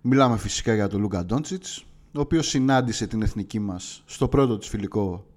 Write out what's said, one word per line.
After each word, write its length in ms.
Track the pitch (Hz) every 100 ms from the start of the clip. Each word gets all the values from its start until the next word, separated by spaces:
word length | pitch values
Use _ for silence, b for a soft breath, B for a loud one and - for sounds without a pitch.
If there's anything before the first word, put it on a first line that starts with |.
Μιλάμε 360 | 123 131 127 113
φυσικά 380 | 98 - -
για 140 | 110 101
τον 120 | 98
Λούκα 240 | 104 92
Ντόντσιτς, 640 | 87 120 151 185 - - - - - 143
ο 40 |
οποίος 280 | 147 165 151
συνάντησε 580 | 143 131 131 127 107 101
την 160 | 110
εθνική 360 | 107 - 95 107
μας 440 | 104 92 - - _
στο 220 | - 127
πρώτο 300 | 135 135 107
της 100 | -
φιλικό 580 | 107 98 107 101 87 -